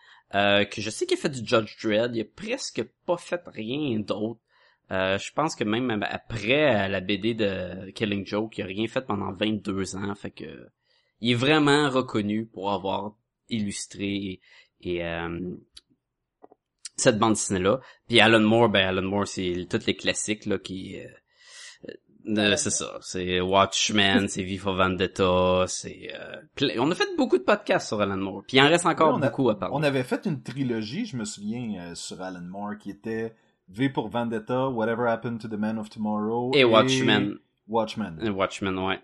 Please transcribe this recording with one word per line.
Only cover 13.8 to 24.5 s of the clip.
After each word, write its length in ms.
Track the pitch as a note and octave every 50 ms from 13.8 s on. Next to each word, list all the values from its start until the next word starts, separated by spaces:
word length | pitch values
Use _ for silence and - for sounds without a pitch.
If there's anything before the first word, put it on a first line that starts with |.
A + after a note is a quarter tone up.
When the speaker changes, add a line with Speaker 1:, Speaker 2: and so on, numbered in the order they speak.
| - - - F#2 G2+ G2+ G2+ G2 G2+ F#2+ F#2 - _ _ - - _ _ _ _
Speaker 1:
et, 240 | - F2+ F2 E2+ E2+
euh, 360 | E2+ E2 E2+ E2+ E2+ F2 F2 F2+ F2+ F2 - _ _ _ - _ _ _ _ _ _ _ _ _ _ _ _ - _ - _ _ _ _ _ - - -
cette 240 | - - C3 A2+ G2+
bande 140 | A#2 A2+ G#2
dessinée-là. 480 | - - - G2+ F2+ F2+ F#2+ A#2+ C3+ - - - _ _
Puis 140 | - A#2 G#2+
Alan 180 | G#2 A2 A2+ A2
Moore, 300 | G#2+ G#2+ A2+ A#2 A#2+ G#2+
ben 180 | G2+ G2 F#2+
Alan 140 | F#2+ F#2+ F#2+
Moore, 260 | F#2 F#2+ G2 G2+ G2
c'est 400 | - - F#2+ F#2+ F2+ F2 F2+ F2 -
tous 160 | - G#2+ -
les 80 | G#2 -
classiques 480 | - - F#2+ F#2 - - - - - -
là 120 | G#2+ G2
qui, 400 | F#2+ - - F#2 - F#2 G2 F#2+ -
euh, 20 | - - - - _ _ _ _ - - - - - - - _ - -
euh, 520 | - - _ _ _ _ - A2 G#2+ G#2+
Speaker 2:
Alan 140 | G#2 G#2 G2+
Speaker 1:
c'est 140 | - - G#2 - -
Speaker 2:
Moore. 120 | C#2 G1+ -
Speaker 1:
ça, 40 | -
c'est 400 | - - - F#2 F2+ F#2 F2+ F2+
Watchmen, 840 | F2+ F#2 G2 G2 G2 G2 - - - - G#2 G#2 G2 G2 F#2+ G2 G2
<laughs> 20 | G2+
c'est 140 | - G2+ F#2
V 120 | F#2